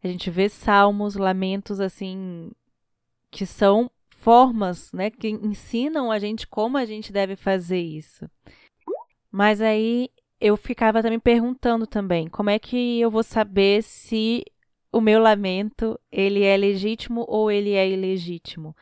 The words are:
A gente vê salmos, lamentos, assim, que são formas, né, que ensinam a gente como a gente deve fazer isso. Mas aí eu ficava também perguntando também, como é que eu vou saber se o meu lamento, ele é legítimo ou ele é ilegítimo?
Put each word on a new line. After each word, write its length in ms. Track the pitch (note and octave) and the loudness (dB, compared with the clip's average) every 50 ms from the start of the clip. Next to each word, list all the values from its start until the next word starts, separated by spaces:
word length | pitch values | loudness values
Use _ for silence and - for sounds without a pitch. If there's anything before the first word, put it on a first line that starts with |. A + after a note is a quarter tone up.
A 60 | - F#3 | -6 -8
gente 220 | F3+ F3+ - F#3+ | -8 -6 -8 -6
vê 180 | E3 F3+ F#3+ G#3 | -2 0 -2 -2
salmos, 680 | - - - - G#3 G3+ G3+ G3+ G#3 G3+ G#3 G#3 G3 | -2 -4 0 2 6 6 6 6 4 0 -4 -6 -4
lamentos, 640 | G3+ G3 F#3+ F#3 F#3 F#3+ F#3+ F#3+ G3 G3 - G#3 F#3+ | -2 -2 -2 -2 -2 -4 -4 -4 -6 -8 -8 -6 -4
assim, 680 | G3 F#3+ - - G3 F#3+ F#3 F#3+ F#3+ F#3 F3 E3+ E3 - - _ _ _ _ _ _ _ _ _ _ _ _ _ _ _ | -4 -6 -6 -8 -12 -12 -10 -12 -12 -12 -12 -14 -16 -18 -20 _ _ _ _ _ _ _ _ _ _ _ _ _ _ _
que 160 | - - G3 | -10 -10 -10
são 460 | - - - G#3+ G3 G3+ G#3+ B3 B3 _ _ _ _ | -10 -2 2 4 4 4 4 2 -2 _ _ _ _
formas, 800 | _ _ - A#3 A#3 A#3+ C4 C4 A#3 A3 G3+ F#3 F3+ E3+ - - - | _ _ 4 8 8 8 8 6 4 -2 -2 -4 -4 -6 -10 -14 -8
né, 160 | F3+ F#3 G#3+ | -6 -6 -6
que 180 | A3 _ - A3 | -6 _ -6 -6
ensinam 840 | G#3+ G#3+ - G#3+ G#3 - - - - A#3 B3+ D4+ D#4+ D#4 C4 A#3 | -6 -4 -6 -6 -6 -6 -10 -6 -4 -4 -4 -2 -2 -4 -2 -2
a 60 | A3 G#3 | -2 -2
gente 300 | G3 G#3 A3 A3 - - | -2 -4 -8 -8 -10 -10
como 300 | - - G#3+ A#3 C4 C#4+ | -4 -4 -4 -2 -2 -2
a 80 | B3+ | -4
gente 260 | A3 G#3+ G#3+ G#3+ - | -4 -8 -12 -14 -6
deve 240 | F#3+ G3+ G3 F#3+ G3 | -2 -2 -2 -2 -4
fazer 460 | F#3+ - G3+ F#3+ F#3+ F3 E3+ F#3 F3+ | -6 -2 0 0 0 0 -2 -4 -4
isso. 480 | F3 E3 D#3 D3+ D#3 - - _ - E3 _ _ _ - - _ _ _ _ _ _ - G4+ D#5+ - _ _ _ _ _ | -4 -4 -8 -12 -14 -16 -20 _ -20 -20 _ _ _ -20 -20 _ _ _ _ _ _ -10 -10 -10 -10 _ _ _ _ _
Mas 300 | - G3 G3+ G#3+ G#3+ G3+ | -2 2 2 2 2 2
aí 500 | A3 A3 G#3+ G#3+ A3 A3+ A#3 A#3+ B3 - _ _ _ _ _ _ | 0 0 0 0 0 0 0 -2 -4 -6 _ _ _ _ _ _
eu 160 | - G#3 G#3 | 2 2 2
ficava 480 | G#3+ - - B3 - A#3 A3 A3 A3+ A3 | 2 -2 -8 -4 0 2 2 2 2 0
também 160 | A3+ A3 A#3 | 0 -2 0
perguntando 680 | _ B3 A#3 A#3+ A3+ A#3+ B3+ B3+ - B3 A#3 A3+ A3+ | _ 4 4 4 2 0 -4 -2 -2 0 0 0 -2
também, 420 | - - G#3+ G3+ F#3+ F3 E3+ D#3+ E3 | -4 -4 -6 -2 0 -2 -2 -2 -6
como 220 | - - G#3 G#3 | -6 -4 -2 0
é 80 | G3+ A3 | 0 -2
que 420 | - - - B3 B3 A#3+ A#3+ A#3 | -2 -4 -4 -2 -2 0 0 0
eu 100 | A#3 A#3 | 0 0
vou 120 | G#3+ A3 A3+ | 0 0 -2
saber 600 | - - A3+ G#3+ G#3 F#3+ G3 G3 G3 G3+ G#3 A3 | -2 0 -2 -2 0 2 2 4 4 4 2 0
se 640 | - - - - - A3+ A3 A3 A3+ A#3 A#3+ - - _ _ _ _ _ _ _ _ | -4 -12 -18 -10 -4 -2 -2 0 0 -2 -2 -4 -10 _ _ _ _ _ _ _ _
o 100 | - A3+ | -2 2
meu 180 | A3 G#3+ G#3+ A3 | 4 6 6 6
lamento, 800 | A3+ A3 G#3+ G3+ G#3 F#3+ F#3 F#3 G3+ G#3+ - - A3+ A3 A3 - _ _ | 6 6 4 4 0 -2 -2 -2 -4 -6 -6 -4 -6 -6 -6 -8 _ _
ele 340 | - - G3 G3 G3+ G3+ G3+ | -4 0 0 0 2 2 4
é 120 | G3 G3 | 4 4
legítimo 720 | G3 G3+ G3+ G3+ F#3+ F#3+ G#3+ A3+ A3+ - - A#3+ A#3 A#3 - | 4 4 2 0 0 -2 -4 -6 -6 -8 -8 -6 -6 -6 -4
ou 240 | - G#3+ G#3+ G#3+ | -2 0 0 0
ele 220 | G#3 G3+ G#3 G3+ G3+ | 0 0 0 0 0
é 160 | G3 F#3+ F#3+ | 0 0 0
ilegítimo? 840 | F#3+ F#3+ F#3+ F#3 F#3+ F#3+ E3+ E3+ F3 E3 _ - - E3 D#3 D#3 D#3 _ | 0 -2 -2 -4 -4 -4 -6 -8 -12 -12 _ -16 -16 -14 -16 -16 -18 _